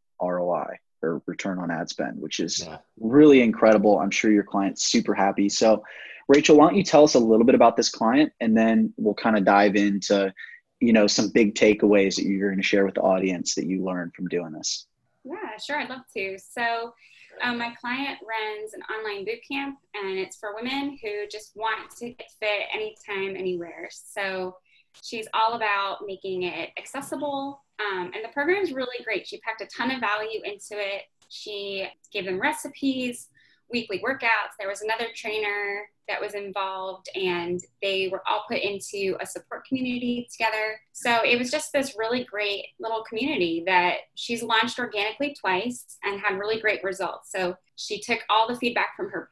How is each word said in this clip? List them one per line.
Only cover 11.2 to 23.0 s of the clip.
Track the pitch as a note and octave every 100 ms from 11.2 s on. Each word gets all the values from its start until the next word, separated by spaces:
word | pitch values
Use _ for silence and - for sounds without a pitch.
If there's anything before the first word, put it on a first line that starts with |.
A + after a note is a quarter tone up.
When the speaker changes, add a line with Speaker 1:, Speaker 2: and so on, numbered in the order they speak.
| G#2+
Speaker 1:
big | A#2+ G#2+ -
takeaways | A2 G2+ G#2 G2+ G2 -
that | -
you're | G2 G2+
gonna | G2
share | F#2 G2+ G2
with | -
the |
audience | F#2+ F#2+ F#2+ F2 - -
that | D#2+
you | F#2+
learned | F#2 F2+ E2+
from | - F2+
doing | F2 E2
this. | D#2 - - - _ _ _
Speaker 3:
Yeah, | B3+ F#4 F4+ G#3+
sure. | - C#4+
I'd | B3
love | B3+ - A3
to. | G3 F#3+
So, | - - A#3 A#3 A#3 - _ _ _ -
um, | B3 A#3+
my | A#3 A#3+
client | A#3+ B3+ C#4 -
runs | G#3+ A3+ G#3+ G#3+ G#3+
an | -
online | - A3 A3 G3+ F#3+
boot | A#3 -
camp, | C#4 C#4 C4+ _ G#3
and | G3 F#3+
it's | F#3 -
for | G#3+ G#3+
women | B3 C#4 C#4+ C#4
who | A3 G#3 G#3
just | G#3+ - -
want | A3 G#3+ - -
to | A#3+
get | B3 - -
fit | G#3+ G3+ -
anytime, | G#3+ G#3+ -